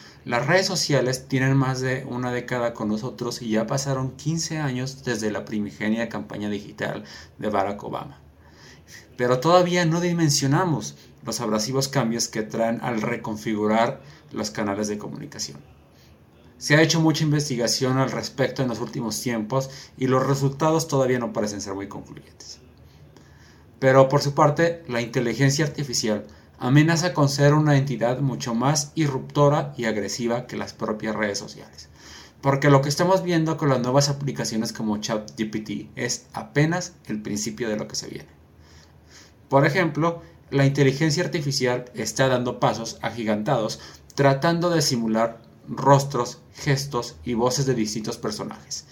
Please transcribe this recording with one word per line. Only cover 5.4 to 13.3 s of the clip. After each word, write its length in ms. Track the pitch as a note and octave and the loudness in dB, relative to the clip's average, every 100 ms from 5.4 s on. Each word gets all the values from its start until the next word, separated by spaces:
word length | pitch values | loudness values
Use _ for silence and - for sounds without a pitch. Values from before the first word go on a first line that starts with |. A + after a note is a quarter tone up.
| - | -4
primigenia 640 | G#2+ G2+ - G#2+ A2+ A2+ | -4 -4 -4 -2 0 -2
campaña 400 | A2 - G2+ G#2 | -6 -8 -8 -6
digital 540 | G2+ - - G#2 - - - - - | -6 -8 -8 -6 -6 -12 -20 -20 -8
de 100 | G#2+ | -2
Barack 340 | G2+ G2 G#2 | 0 0 -4
Obama. 360 | A2+ - - - - - - - - - - - - - | -8 -10 -12 -18 -20 -20 -20 -20 -20 -20 -20 -20 -16 -2
Pero 240 | B2 B2+ | 2 2
todavía 460 | D#3+ F3+ F3 F3+ E3 | 6 6 6 2 2
no 160 | E3+ | 2
dimensionamos 960 | F3+ E3+ D#3 C#3 C3+ D#3+ F#3 A#2 - - - - | 0 2 2 2 2 2 2 -2 -4 -14 -20 -14
los 160 | A#2+ A2+ | -8 -6
abrasivos 480 | A2 G#2+ B2 C3 B2+ | -2 -2 0 -2 0
cambios 400 | C#3 A2+ A#2 - | 0 0 -2 -4
que 140 | A#2 | -4
traen 380 | G#2+ A2+ A2+ A2+ | -6 -2 -2 0
al 180 | C3 A2 | -2 -2
reconfigurar 1040 | A2 A#2 A2 | -2 -4 -6